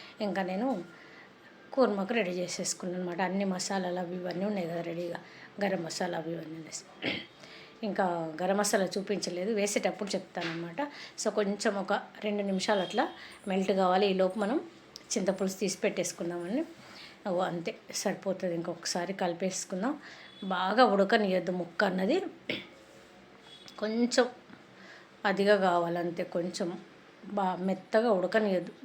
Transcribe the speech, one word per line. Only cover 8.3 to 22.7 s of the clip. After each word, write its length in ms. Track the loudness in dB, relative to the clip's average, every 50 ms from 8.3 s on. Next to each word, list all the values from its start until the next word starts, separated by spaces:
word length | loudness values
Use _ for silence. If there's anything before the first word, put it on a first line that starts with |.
| -4 -2 0
గరం 140 | 2 2 2
మసాలా 280 | 2 2 2 2 2
చూపించలేదు, 680 | 0 -2 -4 -4 -2 -2 -2 -2 -4 -4 -4 -2 -2 0
వేసేటప్పుడు 560 | 0 0 0 0 0 0 0 -2 -2 -4 -4
చెప్తానమాట. 800 | -4 -4 -4 -6 -8 -6 -6 -4 -4 -6 -8 -8 -6 -6 -6 -6 -8 -12 -16 -14 -8 -6
So, 100 | -4 -2
కొంచెం 460 | 0 0 0 0 0 0 0 0 0
ఒక 180 | 0 0 0 0
రెండు 500 | -2 -2 -4 -10 -6 -4 -2 -2 0 0
నిమిషాలు 380 | 0 0 0 2 2 2 2
అట్లా 280 | 0 0 0 0 0 0 -2 -10 -16 -18 -16 -10 -4 -2
మెల్ట్ 240 | 0 2 2 2
కావాలి. 360 | 4 4 6 6 6 6 6 4
ఈలోపు 320 | 4 4 4 2 2 0
మనం 220 | 0 0 0 -2 -2 -6 -14 -20 -20 -20 -20 -16 -8 -4 -2 0
చింతపులుసు 400 | 2 0 2 2 0 -2 -2 0
తీసి 200 | -2 -2 -2 0
పెట్టేసుకుందామండి. 880 | 0 0 0 0 -2 -4 -4 -6 -6 -6 -4 -4 -4 -2 -2 -2 -2 -4 -8 -18 -20 -20 -18 -18 -18 -18 -16 -10 -4 -2
ఓ, 100 | 0 0
అంతే 360 | 0 0 -2 -4 -4 -6 -8 -10 -10 -10 -6
సరిపోతుంది. 640 | -4 -2 -2 -2 -2 -2 -4 -2 -2 -2 -2 -2
ఇంకొకసారి 580 | -2 -2 -4 -6 -6 -6 -4 -4 -2 -4 -4 -4
కలిపేసుకుందాం. 840 | -2 -2 -2 -2 -2 -2 -4 -4 -4 -6 -6 -4 -2 -2 -2 -4 -4 -8 -16 -18 -18 -20 -20 -16 -10 -6
బాగా 420 | -4 -2 0 0 4 6 8 8
ఉడకనియద్దు 640 | 8 8 6 6 6 6 4 4 4 2 0 0 0
ముక్క 320 | -2 -2 -4 -4 0 2 2
అన్నది, 360 | 2 2 2 2 2 2 2 0 -4 -8 -10 -8 -6 -6 -6 -8 -12